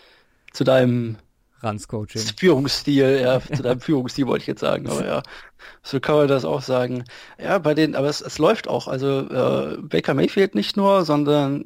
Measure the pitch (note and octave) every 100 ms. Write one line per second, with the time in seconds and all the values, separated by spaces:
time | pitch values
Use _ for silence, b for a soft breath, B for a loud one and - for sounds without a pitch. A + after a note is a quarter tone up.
0 | b b b b b - C3 C3 B2+ B2
1 | A#2 A2 _ _ _ _ A2+ G#2 - A2
2 | G#2 A2+ A2 G#2+ F#3 C3+ C#3 - - C#3
3 | C3 C3+ B2 C3 - C3+ B2 B2+ - D3
4 | B2 - B2 - - - - - - C#3+
5 | - D3 - B B B B B - C#3
6 | - D3+ C#3+ C3+ D#3 D3 C3 B2+ B2+ B2
7 | B2+ B B B - F#3+ D3+ D3+ D3+ -
8 | C#3 D3 - - D#3+ A3+ - B2+ - C3+
9 | C#3 C3+ C#3 C3 B2+ C3+ C#3+ - D3+ D#3+
10 | - C#3 C#4+ - G3 G#3 G3 - G3 G3
11 | D#3+ D3 D3 D3 C#3 C#3+